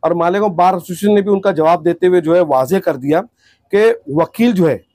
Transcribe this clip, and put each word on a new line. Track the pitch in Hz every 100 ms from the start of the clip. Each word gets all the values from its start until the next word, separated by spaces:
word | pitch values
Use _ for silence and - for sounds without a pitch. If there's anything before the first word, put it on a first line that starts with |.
और | 160
मालेगांव | 170 170 196 208
बार | 170 180
एसोसिएशन | 185 165 175 202
ने | 208
भी | 202
उनका | 202 196
जवाब | 160 156 175
देते | 160 170 180
हुए | 180
जो | 156
है | 175
वाजे | 165 131 131 190
कर | 180 139
दिया | 135 156 220 _ _ _ _
कि | 196 226 226 -
वकील | 143 165 - 233
जो | 196 165
है | 110 _